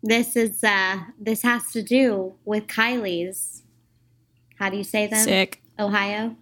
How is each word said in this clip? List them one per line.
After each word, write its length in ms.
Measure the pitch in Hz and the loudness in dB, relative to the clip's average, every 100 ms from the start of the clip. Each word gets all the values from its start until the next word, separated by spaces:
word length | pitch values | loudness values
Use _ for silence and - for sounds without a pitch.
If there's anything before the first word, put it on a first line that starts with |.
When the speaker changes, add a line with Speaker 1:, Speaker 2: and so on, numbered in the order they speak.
Speaker 1:
This 320 | 214 233 233 | 2 2 2
is, 300 | 240 226 220 | 2 0 2
uh, 340 | 220 196 190 190 175 - | 2 2 2 -2 -8 -10
this 240 | 220 220 | -4 0
has 280 | 240 240 - | 2 0 -2
to 100 | 233 | -8
do 520 | 202 247 254 202 185 185 | 2 4 4 2 -4 -8
with 220 | - 214 214 | -4 -4 -4
Kylie's. 960 | - 226 247 202 175 175 190 - - _ _ _ _ _ _ _ _ _ _ | 0 0 0 -2 -2 -4 -6 -10 -12 _ _ _ _ _ _ _ _ _ _
How 100 | 196 | -4
do 80 | 196 | -4
you 80 | |
say 220 | 196 220 208 | -2 -2 0
them? 180 | 220 | 2
Speaker 2:
Sick. 380 | 214 196 190 - _ - | 2 2 0 -4 _ -6
Speaker 1:
Ohio? 580 | 208 202 196 208 226 226 | 0 0 0 -2 -4 -8